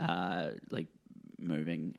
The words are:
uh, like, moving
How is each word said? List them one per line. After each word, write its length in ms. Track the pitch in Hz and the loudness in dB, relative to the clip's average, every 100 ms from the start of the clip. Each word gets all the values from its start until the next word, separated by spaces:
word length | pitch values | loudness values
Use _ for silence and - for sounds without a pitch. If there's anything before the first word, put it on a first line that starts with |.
uh, 500 | 85 85 90 90 76 53 - | 2 2 2 2 0 -2 -4
like, 180 | - 80 - - - 50 - | -2 -4 -8 -20 -18 -16 -4
moving 560 | 87 78 78 82 82 | 0 2 2 0 0